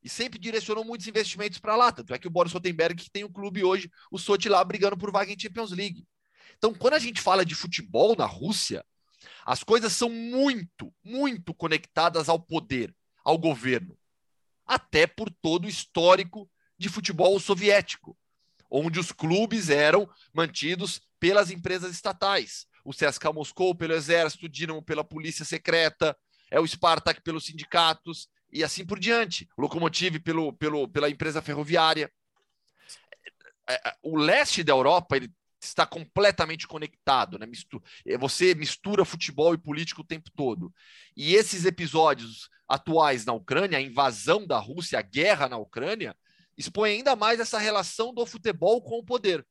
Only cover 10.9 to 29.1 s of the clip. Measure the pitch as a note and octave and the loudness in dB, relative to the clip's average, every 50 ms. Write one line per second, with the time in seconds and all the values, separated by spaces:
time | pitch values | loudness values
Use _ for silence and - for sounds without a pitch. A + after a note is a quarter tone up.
10.9 | _ _ _ F#3+ A3+ C4 C#4+ C#4+ B3 G#3 F3 - E3 _ - E3 D#3+ D#3 - - | _ _ _ -10 -4 -2 -2 -2 -2 -4 -10 -10 -10 _ -4 -2 -2 -2 -4 -4
11.9 | _ - D#3+ E3+ E3 E3+ D#3 C#3 E3 E3 E3+ _ D#3+ D#3+ D3+ A2 C3+ B2+ A2+ - | _ 0 0 2 2 0 0 2 0 0 0 _ -6 -6 -4 -4 -4 -4 -4 -6
12.9 | _ _ _ _ _ _ _ - D#3 E3 E3 E3 D3 A#2+ A2+ C3 B2+ A#2 - F2+ | _ _ _ _ _ _ _ 0 2 2 2 0 0 0 0 -2 -2 -2 -2 -8
13.9 | - _ _ _ _ _ _ _ _ _ _ _ _ _ _ - B3+ - - _ | -18 _ _ _ _ _ _ _ _ _ _ _ _ _ _ -2 -2 -2 -2 _
14.9 | - D#3 D#3+ F3 _ - A3 G3+ E3+ _ _ E3 D#3+ F3+ F3 G#3 F#3+ - - _ | 4 4 4 4 _ -6 -8 -8 -8 _ _ 0 0 0 -2 -4 -8 -8 -10 _
15.9 | _ F3 E3 F3 F#3 F#3+ G3 F3+ - A3 G3+ _ _ _ _ _ _ _ F3 G#3 | _ 4 6 8 8 6 4 -6 -10 -16 -18 _ _ _ _ _ _ _ -10 -8
16.9 | E3+ G#3+ F3 - F#3+ D3+ D#3 F3+ G3 G3 - - G3 F3 G3+ G3+ G3+ G3+ F3 - | -8 -6 -6 -6 -2 4 4 4 4 4 2 0 -2 2 4 4 4 4 4 0
17.9 | - - _ - - _ _ _ _ _ _ _ _ _ _ _ - C3+ D3+ E3+ | -10 -14 _ -20 -20 _ _ _ _ _ _ _ _ _ _ _ -2 -2 0 0
18.9 | D#3+ F#3+ F3+ E3+ - _ - D#3+ E3+ G3 A3+ A3 A3+ A3+ F#3+ D#3+ C#3+ C#3+ D3 D3+ | -2 -4 -4 -6 -8 _ 0 2 2 2 2 0 -2 -4 2 2 4 4 6 6
19.9 | D#3+ F#3+ G#3 - _ _ _ _ _ D#3+ E3 D#3 - - - D#3 F3+ F3+ F#3+ F3+ | 6 4 2 0 _ _ _ _ _ -2 -2 -2 -2 -6 -4 -4 -4 -4 -4 -6
20.9 | - - _ _ _ _ - E3+ G3 G#3 G3+ F3 F#3+ F3 E3+ F3+ F3+ F#3 F3 F#3 | -8 -10 _ _ _ _ 0 4 6 6 4 4 0 -8 -6 -4 -4 -4 -4 -8
21.9 | F3 E3+ - G#3 F#3 F#3 - G3 G3 F#3 A#2+ - - - - _ _ _ _ - | -10 -8 -6 -6 -6 _ -2 0 0 0 -2 -4 -10 -16 -18 _ _ _ _ -16
22.9 | C#3 - D#3 D3 C3+ - - D#3 D#3 D#3 D3 - - - F#3 F#3 F3 F3 E3+ D#3+ | -4 0 0 0 0 0 -2 -2 -2 -2 -8 -10 -4 0 0 0 0 0 -2 -2
23.9 | D#3+ E3 D3+ C#3+ E3+ E3+ E3 D#3 - - - E3 C#3+ C3 E3 D#3+ D#3+ D#3 D3+ - | -2 -2 0 2 4 4 4 2 -2 -8 -14 -14 -8 -8 -8 -6 -8 -10 -6 -6
24.9 | D#3+ D3 D3+ _ - D#3 D#3 D#3+ D#3+ - D#3 - F3 D#3 _ - E3 E3 E3 D#3 | -4 -4 -4 _ -8 -10 -10 -8 -10 -8 -8 -8 -8 -6 _ 2 2 4 4 2
25.9 | - _ E3 D#3+ C#3+ _ _ _ _ _ _ _ - D3+ E3 D#3+ - - - E3+ | 2 _ 0 0 0 _ _ _ _ _ _ _ 0 2 2 2 -2 2 4 4
26.9 | E3 D#3 - E3+ D#3+ - _ - D#3+ D#3+ - - D#3 D#3+ D3+ - - F3 E3+ D#3+ | 4 4 2 -2 -2 -2 _ -8 -8 -8 -8 -10 -14 -14 -16 0 2 4 4 4
27.9 | D#3+ - _ E3+ E3 - - _ _ _ _ _ - D3 D#3 C#3+ - F3+ F#3+ E3+ | 2 -2 _ -14 -14 -14 -14 _ _ _ _ _ -4 -4 -4 -2 -2 -6 -6 -8
28.9 | G3+ G3+ F#3+ G#3+ | -6 -4 0 0